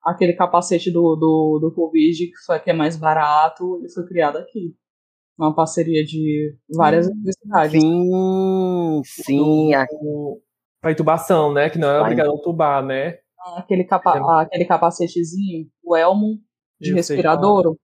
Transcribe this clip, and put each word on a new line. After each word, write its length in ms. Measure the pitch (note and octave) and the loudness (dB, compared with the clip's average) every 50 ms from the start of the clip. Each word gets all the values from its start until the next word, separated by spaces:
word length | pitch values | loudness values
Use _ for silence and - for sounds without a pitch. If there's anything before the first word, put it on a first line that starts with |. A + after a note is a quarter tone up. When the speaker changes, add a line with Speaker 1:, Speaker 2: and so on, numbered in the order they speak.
| - | -2
Speaker 1:
aquele 300 | D#3+ F3+ - C#4 - F3 | -2 0 2 2 0 2
capacete 580 | - F#3 F3 - E3+ F3 - F3+ E3+ - F#3 | 2 0 2 2 0 2 2 -2 -2 0 0
do, 240 | E3+ E3+ E3+ E3 D#3+ | 0 2 2 2 2
do, 440 | D#3 D#3+ D#3+ D#3 D#3 D#3 D#3 D#3 D3+ | 2 2 2 2 2 2 2 0 0
do 120 | D#3 E3 E3 | 0 -2 -2
covid, 540 | E3+ E3+ D#3+ D#3+ D#3+ D#3 E3 E3+ D#3 F3 | -2 -4 0 2 2 2 2 2 0 -6
que 100 | E3+ D#3+ - - | -8 -8 -16 -4
só 140 | - F3 D#3+ | -4 -4 -2
que 100 | - F#3 | -2 -2
é 40 | E3 | -2
mais 240 | D#3+ D3+ D#3 E3 | 0 0 -2 -4
barato, 800 | D#3+ D#3+ D#3 D#3 D#3+ D3+ D3 D3+ D3+ D#3 E3 D#3+ - F3+ F3+ F3+ F3 | -2 0 0 0 2 2 2 2 2 2 2 -2 -4 -8 -6 -6 -8
ele 100 | E3+ F3 | -10 -12
foi 160 | - F#3 E3+ | -12 -12 -12
criado 320 | F3+ F3+ F3 D#3 D3 C#3+ | -4 -2 0 0 0 -2
aqui. 380 | D#3 F3+ - _ A3 F3 E3+ - _ _ _ _ _ _ _ _ _ _ _ _ - | -4 -12 -10 _ -10 -10 -10 -12 _ _ _ _ _ _ _ _ _ _ _ _ -2
Uma 160 | D#3+ D#3 D3+ | -2 0 2
parceria 480 | E3 D#3+ D#3+ - F3 E3 D#3+ E3 D#3 D3+ | 0 -2 0 0 -2 -2 0 0 0 -2
de 520 | D#3 D#3+ D#3 D#3 D3+ D3+ D3+ D3+ D3+ D3+ _ _ _ D3+ | -2 -4 -4 -2 -2 -2 -2 -4 -6 -8 _ _ _ -2
várias 320 | E3 E3 D3+ D#3+ E3 F3 | 2 2 4 4 2 2
Speaker 2:
Hum. 40 | F#3 G#3 | 0 -2
Speaker 1:
universidades. 680 | G#3+ G#3 F#3+ F#3+ _ _ G#3 G#3 F3 D#3 D3+ D#3 D#3+ | -4 -6 -6 -6 _ _ -2 0 0 0 2 4 4
Speaker 3:
Sim, 1200 | D#3 D#3+ E3+ F3 F3+ F3+ F#3 F#3 F#3+ F#3+ F#3+ F#3+ F#3+ F#3+ F#3+ F#3+ F#3 F#3 F3+ F3+ E3+ E3 D#3 D3+ C3 | 4 4 4 2 2 2 2 2 2 0 0 0 0 0 0 0 0 0 0 -2 -2 -2 -2 -4 -4
sim, 640 | - - - - - C#3 C#3+ D3 D#3 D#3 D#3 D#3 D#3 | -6 -14 -14 -4 -2 0 2 4 4 4 4 4 4
Speaker 2:
Do, 40 | D3 | 2
Speaker 3:
a 100 | C3+ C3+ - D3+ D3+ D3+ D3+ D3 D3 D3 C#3+ - - _ _ _ _ _ _ _ _ | 2 0 -2 -6 -10 -8 -8 -8 -6 -8 -10 -10 -12 _ _ _ _ _ _ _ _
Speaker 2:
pra 100 | - D#3+ | -4 -2
intubação, 600 | D#3 - E3 D3+ D#3+ E3 E3 - F#3+ D#3+ D3+ D3 C#3+ | -2 0 2 0 0 0 0 0 2 2 2 2 2
né? 160 | C#3+ D3 D#3 | 0 0 0
Que 100 | - E3+ | 0 -2
não 80 | D#3 C#3 | 0 2
é 40 | C#3+ | 2
Speaker 3:
Pra 80 | C#3+ A2 | 2 2
Speaker 2:
obrigado 240 | A2 A#2+ B2 D3+ | 2 2 0 0
Speaker 3:
in- 80 | D3 D3 | 0 -2
Speaker 2:
a 0 | D3 | -2
intubar, 460 | - F3 E3+ D#3+ D#3+ D3 C#3 C3+ C3 | -4 -6 -2 0 0 0 0 -2 -2
né? 320 | C3+ C3 C3+ C#3 E3+ E3+ _ _ _ _ _ F3+ F3+ F3 | -4 -6 -4 -6 -6 -8 _ _ _ _ _ -18 -14 -14
Speaker 1:
Aquele 260 | F3 F3+ _ G3 F3+ F3+ | -14 -4 _ -2 -2 0
capa-, 320 | - G3 F3+ - F#3 D#3 | 0 -2 0 2 0 0
Speaker 2:
É. 260 | C#3+ - E3 E3 D#3+ D#3+ | 2 2 2 2 2 2
Speaker 1:
aquele 220 | E3 F#3 E3 F3 | 0 -2 -4 0
capacetezinho, 1040 | F3+ F3+ E3 - E3+ E3+ - F3 E3+ - F3 E3+ D#3+ E3+ F#3+ G3+ F#3+ E3+ D#3+ D#3 - _ _ _ | 0 0 2 2 0 0 -2 -6 -4 -2 -6 -6 -4 -4 -6 -6 -6 -6 -8 -12 -14 _ _ _
o 120 | E3+ F3 | 0 0
elmo 440 | D#3+ E3 F3 F#3+ G#3 G#3+ G#3+ A3 G#3+ _ _ _ _ _ _ _ _ | 2 2 2 2 0 -2 -2 -4 -8 _ _ _ _ _ _ _ _
de 100 | F3 F3+ | -4 -2
Speaker 2:
Eu 100 | F#3 F3+ E3+ | -2 -2 -2
sei 120 | - D3 | -2 -2
Speaker 1:
respirador. 480 | C3 C3 D#3 E3 E3 F#3+ G3+ G#3 G3 F3 | 0 2 2 2 2 2 2 2 4 2
Speaker 2:
qual. 120 | E3 D#3+ - | 0 -2 -4